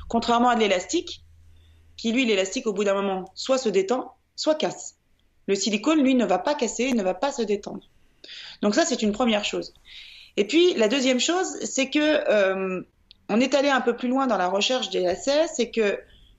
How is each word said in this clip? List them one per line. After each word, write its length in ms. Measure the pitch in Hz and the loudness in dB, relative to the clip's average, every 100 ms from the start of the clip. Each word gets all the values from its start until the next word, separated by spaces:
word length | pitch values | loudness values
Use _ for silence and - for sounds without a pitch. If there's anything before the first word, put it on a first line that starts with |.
| - | -4
Contrairement 400 | 233 233 240 247 | -4 2 4 4
à 60 | |
de 60 | 226 | 4
l'élastique, 640 | 214 180 - 339 - - - - - - - - - - | 2 0 0 -4 -4 -14 -20 -20 -20 -20 -20 -20 -20 -8
qui 160 | 233 | -2
lui, 120 | 233 | 0
l'élastique, 440 | 240 196 190 262 226 | 2 2 0 -2 -4
au 40 | |
bout 120 | 190 | -2
d'un 100 | 202 | 0
moment, 380 | 196 196 185 180 | 0 0 -4 -6
soit 240 | - - 262 | -12 -2 0
se 100 | 220 | 2
détend, 460 | 190 190 254 - - _ - | 0 2 -2 -4 -14 _ -6
soit 180 | 311 | 0
casse. 400 | 311 180 - - - _ _ _ _ - | 0 0 -6 -16 -20 _ _ _ _ -4
Le 80 | 196 | -2
silicone, 460 | 226 208 294 320 | 0 -2 2 2
lui, 120 | 262 | 4
ne 100 | 254 | 2
va 140 | 196 185 | 2 0
pas 160 | 277 | 0
casser, 380 | 294 220 - 262 | -2 -2 -2 -2
ne 100 | 240 | 0
va 120 | 185 | -2
pas 180 | 185 277 | -2 -4
se 100 | 277 | -4
détendre. 460 | 214 208 - 196 - _ _ _ - - - - | -4 -4 -6 -14 -16 _ _ _ -20 -18 -18 -4
Donc 140 | 208 226 | 0 2
ça, 80 | |
c'est 180 | 330 240 | 0 0
une 100 | 214 | -2
première 320 | 208 247 208 | 0 0 0
chose. 300 | - 180 - _ - - - - - - | -2 -6 -8 _ -20 -20 -20 -20 -12 -4
Et 100 | 208 | 2
puis, 280 | 311 359 | 4 4
la 120 | - 214 | 4 2
deuxième 340 | 277 262 254 | 2 2 2
chose, 380 | 277 349 330 285 | 2 0 -2 -6
c'est 260 | 226 - 269 | -6 -2 -2
que, 80 | 302 302 302 - | 0 2 2 2
euh, 500 | 214 190 190 190 185 - _ _ - - | 2 2 0 -4 -6 -10 _ _ -20 -2
on 120 | 220 | 0
est 140 | 262 | 2
allé 160 | 285 285 | 2 2
un 100 | 262 | 2
peu 160 | 240 233 | 0 -2
plus 120 | 247 | -2
loin 200 | 262 262 | 0 0
dans 80 | 196 | 2
la 100 | 180 | 0
recherche 420 | 196 202 254 208 | 0 0 -2 -2
des 100 | 180 | -2
lacets, 480 | 180 190 - 294 330 | -2 -2 0 0 0
c'est 180 | - 226 | 0 -2
que 280 | 233 208 - - - - | 0 0 -2 -8 -20 -20